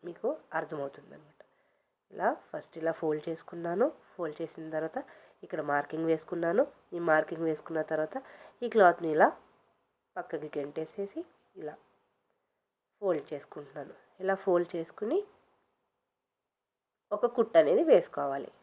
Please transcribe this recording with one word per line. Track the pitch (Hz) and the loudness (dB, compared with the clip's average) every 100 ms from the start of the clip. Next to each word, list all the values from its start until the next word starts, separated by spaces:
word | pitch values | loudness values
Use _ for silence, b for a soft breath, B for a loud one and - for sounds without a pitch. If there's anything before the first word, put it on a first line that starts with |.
| 180 | -14
మీకు | 170 226 311 _ 160 | -6 -6 -6 _ -6
అర్థమవుతుందన్నమాట. | 156 156 139 - - 151 151 _ - _ _ _ _ _ _ | -6 -8 -8 -10 -20 -20 -20 _ -20 _ _ _ _ _ _
ఇలా | 185 190 311 - | -2 -2 -2 -10
ఫస్ట్ | 160 - - | -14 -12 -6
ఇలా | 160 160 | -4 -2
ఫోల్డ్ | 160 151 151 | -2 -2 -4
చేసుకున్నాను. | 160 - 170 170 175 277 - _ | -10 -10 -10 -6 0 0 0 _
ఫోల్డ్ | - 165 151 | -8 -8 -6
చేసిన | 165 - 160 | -10 -10 -8
తర్వాత | 156 160 254 - B B B | -6 -4 -6 -12 B B B
ఇక్కడ | - 170 147 | -10 -8 -2
మార్కింగ్ | 143 143 156 165 | -2 -2 -4 0
వేసుకున్నాను. | 160 - 175 170 208 294 - _ 175 | -2 -2 -2 0 2 0 -2 _ -4
ఈ | 170 | 2
మార్కింగ్ | 156 156 160 160 | 4 2 -2 -2
వేసుకున్న | 156 - 160 156 | -2 -4 -4 -2
తర్వాత | 156 156 269 - B B B | -2 -2 -6 -12 B B B
ఈ | 240 | 0
క్లాత్ని | 226 180 170 165 151 | 8 8 6 0 4
ఇలా | 226 - _ _ _ _ _ _ _ - | 4 4 _ _ _ _ _ _ _ -12
పక్కకి | 170 156 147 147 | -8 -8 -6 -6
గెంటేసేసి | 143 147 160 - 196 311 359 _ _ - | -6 -8 -8 -8 -8 -8 -12 _ _ -14
ఇలా | 151 - _ _ _ _ _ _ _ _ _ _ _ _ | -12 -14 _ _ _ _ _ _ _ _ _ _ _ _
ఫోల్డ్ | 202 160 139 | -2 -2 -2
చేసుకుంటున్నాను. | 143 - - 143 151 139 - _ _ | -12 -12 -16 -14 -14 -14 -16 _ _
ఇలా | 190 190 - | -4 -2 2
ఫోల్డ్ | 175 175 175 | 2 2 -4
చేసుకుని | 160 - 214 349 403 _ _ _ _ _ _ _ _ _ _ _ _ _ _ _ _ _ _ 208 | -8 -8 -2 -2 -2 _ _ _ _ _ _ _ _ _ _ _ _ _ _ _ _ _ _ 0
ఒక | 240 240 | 0 2
కుట్టు | 220 165 | 4 6
అనేది | 147 196 320 | 6 4 8
వేసుకోవాలి. | 208 170 - 143 139 131 - | 6 6 -4 -4 -4 -8 -16